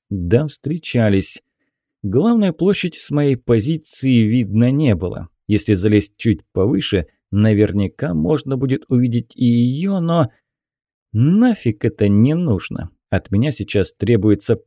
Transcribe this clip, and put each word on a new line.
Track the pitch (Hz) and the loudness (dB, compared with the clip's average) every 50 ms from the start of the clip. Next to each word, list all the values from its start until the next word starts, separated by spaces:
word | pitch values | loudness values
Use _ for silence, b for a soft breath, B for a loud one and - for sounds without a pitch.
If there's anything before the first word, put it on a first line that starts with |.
| _ - | _ -10
да | 104 95 87 85 95 123 156 | -8 -6 -2 0 0 0 0
встречались. | 147 - - - 135 160 170 - - - 123 113 107 98 98 90 - - - - _ _ _ _ _ _ _ _ _ _ _ - | -2 -8 -10 -8 -8 -8 -8 -6 -4 -2 0 2 2 2 0 0 -2 -6 -8 -12 _ _ _ _ _ _ _ _ _ _ _ -8
Главную | 101 92 - - 226 240 226 208 185 - | -4 -2 0 2 2 2 2 2 0 -2
площадь | - 165 196 196 - - 175 - | 0 0 0 0 0 -4 -6 -6
с | - - - | -6 -6 -4
моей | 143 147 147 143 135 | -2 0 0 0 0
позиции | 120 - - 120 113 107 143 165 156 - - - - - 131 127 117 110 | -2 0 0 0 0 0 0 -4 -4 -6 -8 -8 -4 0 2 2 2 2
видно | 104 113 127 117 95 98 107 120 123 | 2 2 0 0 0 0 2 2 2
не | 135 143 156 127 101 | 2 0 0 0 0
было. | 80 92 87 - - - - _ _ _ | 0 -2 -6 -8 -10 -12 -16 _ _ _
Если | - 104 101 - - 107 | -2 -2 -2 0 0 0
залезть | 92 92 107 107 104 98 - _ | 0 2 2 2 2 0 -2 _
чуть | - - 117 104 - - _ | -4 -2 -2 -2 -2 -4 _
повыше, | - - 95 110 156 190 160 - - 92 80 b b b b _ | -4 -2 0 0 0 -2 -2 -2 -2 -4 -4 b b b b _
наверняка | - 101 104 110 107 101 107 - 90 101 98 95 - - 131 160 175 | 0 2 2 4 4 4 2 2 0 -2 -4 -4 -4 -6 -6 -4 -2
можно | 151 156 170 160 147 - 139 135 | -2 0 0 -2 -2 -2 -4 -6
будет | 127 135 131 135 135 - - | -4 -2 -2 -2 -4 -2 -2
увидеть | - 123 127 123 117 120 117 - - | 0 0 0 0 0 -2 -4 -6 -4
и | - 127 | -2 0
её, | 120 120 120 120 123 131 143 175 196 196 185 | 2 2 2 2 0 0 -2 -2 -2 -2 -2
но... | 170 165 170 170 147 117 b b _ _ _ _ _ _ _ _ _ _ _ _ _ _ - | -2 0 0 0 0 0 b b _ _ _ _ _ _ _ _ _ _ _ _ _ _ 0
Нафиг | 107 123 151 180 214 240 254 220 - - 117 104 - - | 2 2 4 4 4 4 2 2 0 -2 -4 -2 -2 -2
это | 113 - - 107 | -4 -2 0 2
не | 101 101 104 113 139 156 | 4 4 4 4 4 2
нужно. | 170 180 156 107 85 - - - - - 85 - _ _ _ | 0 -2 -2 -2 -2 -4 -8 -10 -12 -12 -14 -16 _ _ _
От | - 92 - - | -4 -4 -4 -2
меня | 98 101 123 151 | -2 0 0 -2
сейчас | 135 - 101 - - 104 92 - - | -2 -6 -6 -4 -2 -2 -2 -2 -4
требуется | - 101 104 120 107 92 107 104 - - - 113 - - | -4 0 0 2 2 2 2 2 2 0 -2 -2 -2 -4